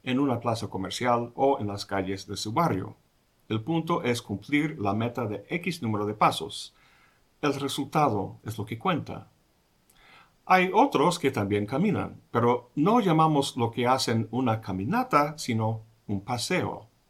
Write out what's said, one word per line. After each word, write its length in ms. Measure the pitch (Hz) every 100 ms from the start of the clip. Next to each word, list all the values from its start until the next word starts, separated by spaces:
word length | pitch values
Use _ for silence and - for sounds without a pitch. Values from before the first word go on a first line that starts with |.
en 160 | 131 127
una 180 | 139 113
plaza 300 | 120 113 107
comercial 640 | - 95 - 123 120 120
o 240 | - 139 139
en 80 | 104
las 180 | 101
calles 420 | - 98 92 98 -
de 80 | 98
su 160 | 110
barrio. 420 | 110 170 95 - - _ _ _ _ _
El 140 | 113
punto 420 | 110 165 160 175
es 180 | 123 120
cumplir 560 | - 101 - 147 151 156
la 160 | 101
meta 320 | 104 117 123 110
de 180 | 107 -
X 320 | 170 185 160
número 240 | 113 104 104
de 80 |
pasos. 580 | 107 165 123 76 - - _ _ _ _ _ _ _
El 100 | 147
resultado 840 | 131 135 - 143 160 147 104 101 -
es 120 | 110 107
lo 80 |
que 140 | 107 113
cuenta. 500 | 180 156 113 - - _ _ _ _ _ _ _ _ - _ _ -
Hay 240 | 185 185
otros 460 | 190 277 - 160 170
que 140 | 135
también 340 | 110 101 104 104
caminan, 540 | 135 208 120 90 - _
pero 400 | 120 120 123 - -
no 240 | 165 240
llamamos 560 | 190 160 160 147 135 -
lo 160 | 117
que 160 | 120 123
hacen 400 | 127 - 113 107
una 300 | 120 127 110
caminata, 760 | - 92 104 185 - 151 147 156
sino 460 | - 113 110 113 - _ -
un 140 | 101
paseo. 640 | 98 123 - 180 104 - - _